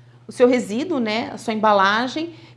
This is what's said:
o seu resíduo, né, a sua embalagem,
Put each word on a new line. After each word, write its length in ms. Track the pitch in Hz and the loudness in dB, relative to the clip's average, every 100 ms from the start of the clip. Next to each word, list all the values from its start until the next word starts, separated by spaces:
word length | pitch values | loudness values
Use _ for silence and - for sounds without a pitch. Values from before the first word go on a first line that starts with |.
| - - - | -20 -20 -12
o 40 | |
seu 180 | - 247 | 2 4
resíduo, 500 | 247 185 220 359 285 | 4 -2 -4 -4 -2
né, 320 | 214 220 - | -2 -4 -6
a 40 | 214 | -8
sua 160 | - | -6
embalagem, 800 | 220 214 202 196 214 254 311 339 - - | 0 2 4 4 0 -2 -6 -8 -12 -18